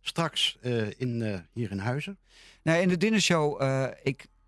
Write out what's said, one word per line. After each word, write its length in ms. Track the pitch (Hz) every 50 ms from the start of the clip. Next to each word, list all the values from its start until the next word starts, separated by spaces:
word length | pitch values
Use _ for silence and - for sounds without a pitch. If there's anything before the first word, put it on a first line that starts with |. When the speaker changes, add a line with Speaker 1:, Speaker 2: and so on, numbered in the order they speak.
Speaker 1:
straks, 560 | _ - - - 170 156 - - - - - -
eh, 400 | - 123 120 117 110 104 95 -
in, 220 | 131 123 120 117 113
eh, 160 | 107 101 92 82 _ _
hier 180 | 113 120 98
in 80 | 98 98
Huizen? 400 | 98 117 123 143 151 - 202 - _ _ _ - - - - _ _
Speaker 2:
Nou, 180 | 156 165 170
in 80 | 185 185
de 80 | 180
dinnershow, 640 | 175 160 220 226 214 175 - 175 165 151 147 143 - 131
eh, 240 | 135 135 135 135 127 - - -
ik 240 | - 143 - - - _ _ _